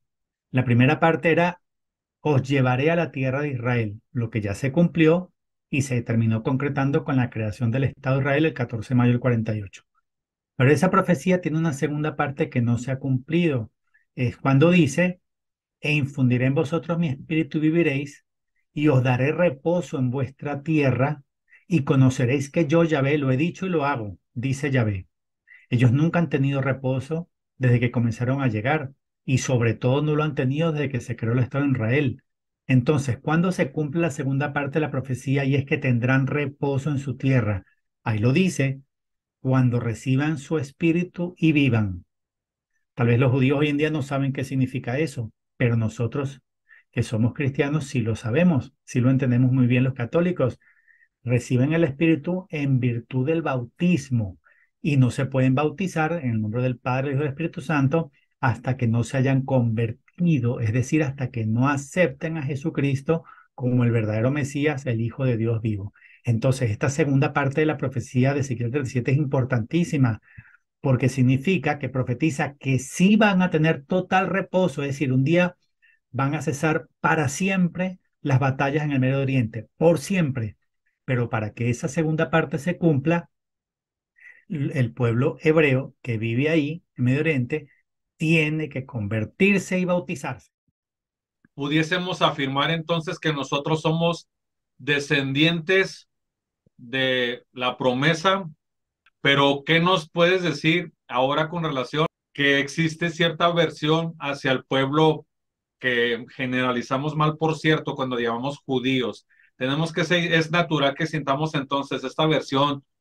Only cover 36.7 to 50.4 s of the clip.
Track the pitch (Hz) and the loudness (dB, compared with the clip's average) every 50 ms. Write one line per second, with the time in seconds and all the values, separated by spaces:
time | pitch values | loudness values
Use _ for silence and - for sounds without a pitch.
36.7 | 139 135 135 156 143 135 - 139 - - - 135 131 123 110 107 101 92 - _ | -2 -2 -2 -2 -4 -2 -4 -6 -6 -2 0 2 2 2 2 0 -2 -4 -6 _
37.7 | _ _ _ _ _ _ _ 117 107 104 110 123 135 170 190 180 - - 135 135 | _ _ _ _ _ _ _ -4 -2 0 2 2 2 2 2 0 0 -2 -2 -2
38.7 | 135 135 - _ _ _ _ _ _ _ _ _ _ _ - 131 131 131 127 123 | -4 -6 -12 _ _ _ _ _ _ _ _ _ _ _ -2 0 2 4 4 2
39.7 | 120 120 113 117 107 - - 131 131 131 147 156 160 131 - - 165 151 135 - | 2 0 -2 -4 -6 -4 -2 -2 0 0 0 0 -2 -4 -4 -4 -4 -4 -4 -6
40.7 | - _ 170 165 160 175 180 180 - - 175 175 - - 165 160 147 147 139 131 | -6 _ 0 2 2 0 -2 -4 -6 -6 -6 -6 -2 0 2 2 4 4 2 2
41.7 | 113 110 104 95 90 87 - _ _ _ _ _ _ _ _ _ _ _ _ _ | 2 2 0 -2 -4 -8 -12 _ _ _ _ _ _ _ _ _ _ _ _ _
42.7 | _ _ _ _ _ - 120 117 120 117 139 127 131 139 127 135 147 143 151 147 | _ _ _ _ _ -2 2 2 4 4 4 2 2 4 2 2 4 2 2 0
43.7 | 143 143 151 156 151 156 135 - 143 135 139 135 131 139 131 - 139 131 127 127 | 2 0 0 0 -2 -4 -4 -4 -2 -2 -2 -2 -2 -4 -6 -4 0 0 0 0
44.7 | - 127 - 127 123 147 160 151 - 127 113 107 - _ _ _ _ - 123 117 | -2 -6 -6 -4 -2 -2 -2 -2 -4 -8 -10 -10 -12 _ _ _ _ -2 0 2
45.7 | 117 113 110 107 - - 120 113 - 139 143 139 - - _ _ _ _ _ _ | 2 2 0 -2 -2 -4 -6 -4 -4 -4 -6 -6 -8 -14 _ _ _ _ _ _
46.7 | - - _ _ _ 123 117 - 110 107 117 117 - - 143 127 - - 143 139 | -20 -20 _ _ _ -4 -4 -2 0 0 0 0 0 -2 -2 -2 0 0 0 0
47.7 | 151 156 - - - 123 104 113 107 - - 113 113 156 180 180 156 120 - - | 0 -2 -4 -2 -4 -2 -2 -2 -4 -4 -4 -2 0 4 4 4 4 2 -2 -4
48.7 | _ _ _ - - 127 117 131 135 131 143 123 120 123 131 127 131 135 123 120 | _ _ _ -4 -2 2 2 4 4 2 2 2 2 4 4 4 4 4 4 4
49.7 | 127 123 131 127 127 - 120 117 - 165 175 180 175 - | 4 2 2 0 -2 -4 -6 0 0 2 2 2 2 0